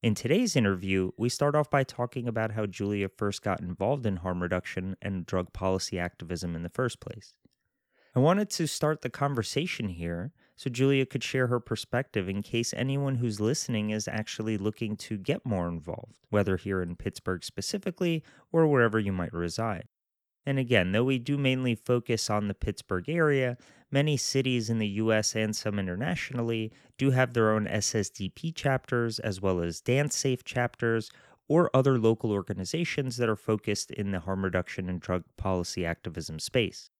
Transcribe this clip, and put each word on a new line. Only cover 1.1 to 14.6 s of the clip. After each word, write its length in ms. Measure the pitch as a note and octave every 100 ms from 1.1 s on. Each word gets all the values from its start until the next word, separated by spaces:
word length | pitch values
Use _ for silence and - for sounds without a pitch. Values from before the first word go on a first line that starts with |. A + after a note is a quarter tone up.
| -
we 120 | A#2
start 260 | - D3
off 160 | D3 D3
by 140 | C#3+
talking 420 | C3+ - B2 - A#2+
about 240 | A2 A2
how 160 | G#2+ G#2+
Julia 420 | F2+ G2+ G#2 G2
first 340 | - G#2 G2
got 180 | - F#2
involved 440 | F2+ F2+ G2+ C#3+
in 120 | A2+ F#2
harm 260 | F#2 F2+
reduction 540 | F2 F2+ - - F#2 F#2+
and 240 | G2 F#2+
drug 280 | E2+ F#2+ F2+
policy 440 | - F#2+ F#2+ - F#2
activism 600 | F2 _ E2 F2 F2 E2
in 80 |
the 40 | E2+
first 280 | - B2+ -
place. 360 | - G#2+ - _ _ _ _ _ _ _ _ -
I 20 |
wanted 320 | C#3 F#3+ G#3
to 160 | - D#3+
start 360 | - D3+ D#3
the 80 | B2+
conversation 800 | - C#3+ C3+ G#2+ - F3+ - G#2
here 420 | E2+ E2+ E2+ G2 _ _ _
so 140 | -
Julia 360 | A#2+ C3+ C#3 C3
could 160 | B2+
share 240 | - C3 B2+
her 140 | B2
perspective 680 | - A2 - A#2+ C3+ - F#2
in 140 | G2
case 320 | G2+ A#2 A#2
anyone 400 | - C3+ C#3 C#3
who's 260 | C3 A#2+ G2+
listening 500 | G#2+ C3+ - A#2 G#2+
is 180 | G#2+ G#2+
actually 500 | G#2+ G#2+ - A2
looking 380 | G#2+